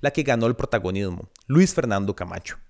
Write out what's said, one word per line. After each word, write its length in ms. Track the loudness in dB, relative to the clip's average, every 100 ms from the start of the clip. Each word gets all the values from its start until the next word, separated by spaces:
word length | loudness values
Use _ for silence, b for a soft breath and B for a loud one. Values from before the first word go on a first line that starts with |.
la 120 | -2
que 100 | 0
ganó 240 | 0 2 2
el 100 | 0
protagonismo, 720 | -2 -2 -2 -4 -4 -6 -12 -18 2
Luis 280 | 4 4
Fernando 420 | 2 0 0 0 -4
Camacho. 400 | -8 -10 -12 -16